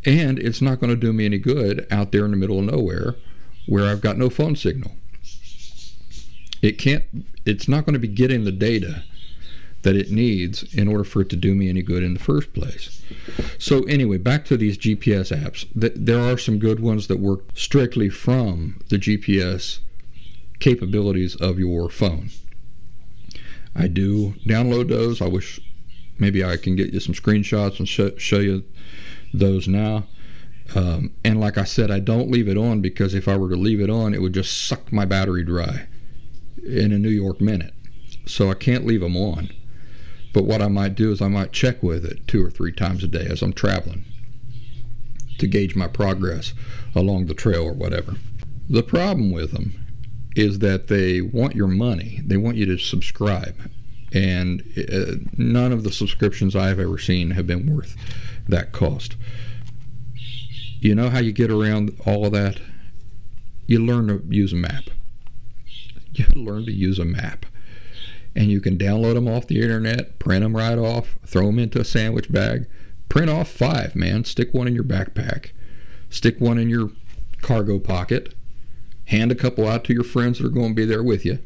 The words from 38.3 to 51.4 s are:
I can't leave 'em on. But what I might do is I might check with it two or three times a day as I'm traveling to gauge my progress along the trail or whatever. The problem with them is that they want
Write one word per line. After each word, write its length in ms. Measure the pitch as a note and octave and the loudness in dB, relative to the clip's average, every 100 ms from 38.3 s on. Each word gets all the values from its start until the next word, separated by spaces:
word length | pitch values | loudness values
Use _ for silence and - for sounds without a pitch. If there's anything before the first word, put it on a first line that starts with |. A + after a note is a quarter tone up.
| - G2 | 0 2
I 60 | F#2+ | 2
can't 320 | - B2 A2 | 2 2 2
leave 160 | A2+ | 2
'em 120 | F2 F2 | 2 0
on. 360 | G2+ D#2+ F2 - - - - - - - - | 0 -2 -4 -6 -6 -6 -6 -6 -6 -6 2
But 120 | - G2+ | 2 4
what 160 | G#2+ | 2
I 60 | G2+ | 2
might 280 | G2 G2 G2 | 2 0 2
do 160 | A2 | 0
is 100 | G2 | 2
I 80 | G2 | 0
might 240 | G2+ F#2+ | 0 0
check 280 | - B2+ A#2 | 2 2 2
with 220 | F2+ D#2+ | -2 -2
it 240 | D#2+ - - | -4 -4 2
two 160 | - | 6
or 60 | - | 6
three 240 | - E2+ | 4 -2
times 300 | - F2+ F#2 | 0 -2 0
a 40 | F#2 | 0
day 180 | E2 - | 0 -2
as 120 | - | -2
I'm 120 | F#2+ | -2
traveling 500 | F#2 G2+ F#2+ - F2 - - - - - - - - - - - - - - | 0 0 2 -2 -4 -4 -6 -6 -6 -6 -4 -6 -4 -2 -2 -2 0 -2 0
to 100 | G2 | 2
gauge 280 | G2+ G2 F#2+ | 2 0 0
my 120 | F2+ | -2
progress 680 | - G2+ F#2+ F#2 E2 - - - - - | 0 0 2 0 -2 -4 -4 -4 -4 -2
along 320 | - F#2+ G2 F2 | 2 2 2 0
the 80 | |
trail 300 | - A2+ E2+ | 0 2 2
or 100 | D#2+ | 0
whatever. 420 | E2 F2 E2+ - - - - - - - | -2 -2 -2 -2 -4 -4 -6 -6 -6 0
The 140 | A2+ | 2
problem 480 | A#2 E3+ F#3+ F3+ G#2 | 2 2 2 2 2
with 200 | E2+ D#2 | 0 -2
them 240 | - - - - - - - - - | -2 -2 -4 -6 -6 -6 -6 -2 2
is 240 | G#2 G2 | 2 4
that 280 | G#2 F#2+ - | 2 2 2
they 340 | G2+ F#2 F2+ | 2 2 2
want 340 | F#2+ A#2 | 0 0